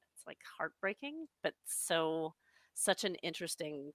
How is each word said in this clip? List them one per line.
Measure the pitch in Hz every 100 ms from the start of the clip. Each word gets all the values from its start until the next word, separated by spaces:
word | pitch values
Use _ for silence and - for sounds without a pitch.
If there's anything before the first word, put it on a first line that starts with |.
| _ -
it's, | -
like, | - - -
heartbreaking, | 160 - 196 214 285 311 320 _
but | 160 - -
so, | - - 165 160 160 160 - _ - _ -
such | - 190
an | 202 175
interesting | 175 160 170 - 156 147 143